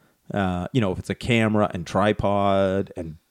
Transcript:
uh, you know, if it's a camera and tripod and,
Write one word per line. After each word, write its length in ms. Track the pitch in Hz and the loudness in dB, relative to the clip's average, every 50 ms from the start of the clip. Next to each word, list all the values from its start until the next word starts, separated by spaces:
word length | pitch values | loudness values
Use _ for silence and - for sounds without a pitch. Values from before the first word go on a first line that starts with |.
| _ _ _ _ _ - - | _ _ _ _ _ -6 -2
uh, 360 | 104 95 92 90 87 90 - - | -2 0 0 -2 -2 -4 -2 0
you 80 | 127 | 0
know, 100 | 110 92 90 | 0 0 -2
if 60 | - | -4
it's 120 | - - | -6 -6
a 40 | 98 | -6
camera 560 | - - - 120 113 110 107 107 104 104 - - | -4 -2 0 2 2 2 2 2 2 2 0 0
and 120 | 90 78 | -4 -8
tripod 1080 | - - 95 101 107 107 - - 98 101 101 98 101 98 98 98 95 95 98 95 - - | -4 0 2 2 2 2 2 0 0 0 2 2 2 2 2 2 2 2 0 -2 -4 -8
and, 200 | - 85 80 78 - _ _ | -12 -10 -10 -12 -16 _ _